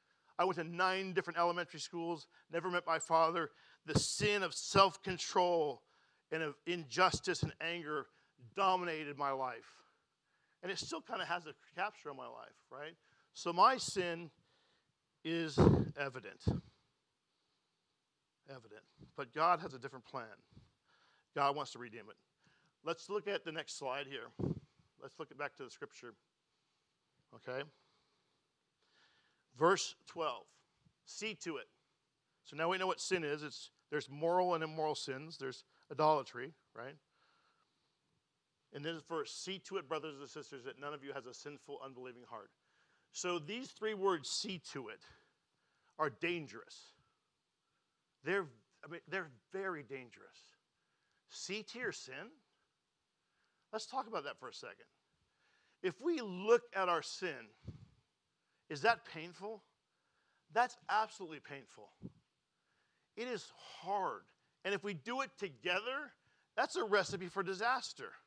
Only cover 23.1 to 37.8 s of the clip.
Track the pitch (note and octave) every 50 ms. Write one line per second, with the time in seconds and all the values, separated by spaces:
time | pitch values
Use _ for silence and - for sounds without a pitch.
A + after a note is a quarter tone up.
23.1 | G3 G#3 - G3+ G3 - - E3+ D#3 D#3+ D3 - - - C#3+ C3 B2+ C#3 C#3+ C3
24.1 | C#3 B2 A#2 A#2+ A#2+ - - - - - - _ _ _ _ _ _ _ - B2
25.1 | - - D#3+ - C#3+ B2+ D3 C#3 - - C#3 A#2+ - - C#3+ - - - - A#2+
26.1 | G#2+ - _ _ _ _ _ _ _ _ _ _ _ _ _ _ _ _ _ _
27.1 | _ _ _ _ - A#2 - B2+ B2+ C3 C#3+ D#3 - _ _ _ _ _ _ _
28.1 | _ _ _ _ _ _ _ _ _ _ _ _ _ _ _ _ _ _ _ _
29.1 | _ _ _ _ _ _ _ _ _ B2 D3+ E3+ G3 E3+ - - - - _ -
30.1 | - E3+ D#3+ D3+ B2 G#2 - - _ _ _ _ _ _ _ _ _ _ _ -
31.1 | - - G#3 A3 G#3 - - E3+ D#3 C3 A2 - _ _ _ _ _ _ _ _
32.1 | _ _ _ _ _ _ _ - C#3+ D3 E3 E3+ F#3 F#3 F#3+ F#3 E3+ - - -
33.1 | F#3 F3+ D#3+ D3 D3 D3+ D3+ D3 B2+ - - - - _ _ _ D3 D3+ C3 B2+
34.1 | C#3 D3 D#3 E3 F3 F3+ F3+ F3+ F3 D#3+ D#3+ D#3 D#3 D#3+ D#3 D3+ D3 - - -
35.1 | C3 C3 D3+ D#3+ E3 - C3+ - - - - _ _ _ _ _ D3+ B2+ D3+ D#3
36.1 | D#3 C#3+ C3 - - A#2+ B2 D#3 D#3+ _ _ _ _ A2+ A#2+ C3+ D#3+ D3+ _ _
37.1 | _ _ _ _ _ _ _ _ _ _ _ _ _ _